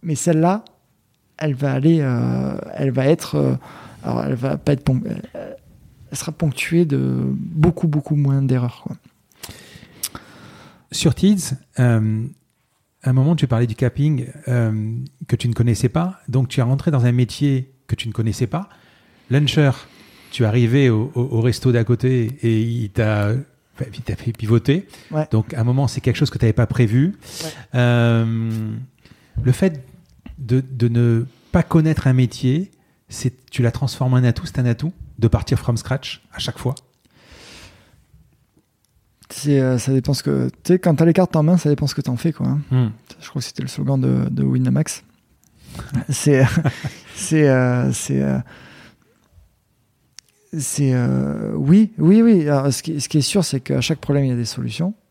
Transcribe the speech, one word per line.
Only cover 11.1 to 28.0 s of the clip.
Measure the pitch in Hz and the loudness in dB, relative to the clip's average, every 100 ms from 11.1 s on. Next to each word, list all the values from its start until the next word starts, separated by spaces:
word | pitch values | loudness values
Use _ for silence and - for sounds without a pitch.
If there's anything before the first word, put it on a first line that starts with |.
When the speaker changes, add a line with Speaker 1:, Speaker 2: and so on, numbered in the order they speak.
Speaker 2:
Teads, | 123 190 208 - 131 _ - | 2 2 2 -2 -10 _ 0
euh, | 123 117 110 110 120 - _ _ _ _ _ _ | 2 2 0 -2 -6 -12 _ _ _ _ _ _
à | - | 0
un | |
moment, | 127 135 165 | 2 2 2
tu | 135 | 0
parlais | 113 120 | 0 0
du | |
capping, | 107 127 - 147 147 123 - - | 0 -2 0 0 0 -4 -12 -4
euh, | 123 113 110 110 113 131 _ - | 0 0 -2 -4 -6 -10 _ -6
que | 120 | -2
tu | 120 | -2
ne | |
connaissais | 117 120 110 123 | 0 2 2 0
pas. | - 175 185 - | 0 -4 -6 -4
Donc, | 127 127 | -2 -2
tu | - | 0
es | |
rentré | 120 139 - | 0 0 0
dans | 143 | 2
un | 123 | 2
métier | 123 120 - 147 135 131 _ _ | 2 0 0 0 0 -2 _ _
que | |
tu | - 117 | -6 -6
ne | |
connaissais | 107 113 101 123 | -4 -4 -2 -4
pas. | 160 196 - _ _ _ _ _ | -4 -8 -16 _ _ _ _ _
Luncher, | 131 147 - 143 127 - - - - - | 0 2 2 2 2 -8 -20 -20 -20 -20
tu | - | -2
es | 113 | 0
arrivé | 113 117 131 135 | 4 4 4 4
au, | 110 117 | 2 0
au, | - | -2
au | 127 113 | -2 0
resto | 117 120 131 | 0 0 2
d'à | 120 | 2
côté | 110 120 127 127 113 131 | 2 0 2 0 -2 -2
et | 117 110 | 0 0
il | 117 117 107 | 0 -2 -4
t'a | - 107 107 104 117 - _ _ - 131 | -2 0 2 0 -2 -4 _ _ -12 -12
puis | - | -10
t'as | - - | -10 -6
fait | - | -6
pivoter. | 113 107 117 - 151 196 - - | -6 2 2 2 -2 -2 -18 -8
Speaker 1:
Ouais. | 156 151 | -6 0
Speaker 2:
Donc, | 110 110 | 0 -2
à | 135 | -2
un | |
moment, | 117 127 139 | 0 2 0
c'est | - | -2
quelque | - 117 | -2 0
chose | 139 | -2
que | - | 0
t'avais | 117 | 0
pas | 110 117 | 2 0
prévu. | - 120 117 156 208 - - | 2 2 4 2 -2 -14 -12
Speaker 1:
Ouais. | 160 - - | -12 -12 -6
Speaker 2:
Euh, | 127 123 120 | 0 2 2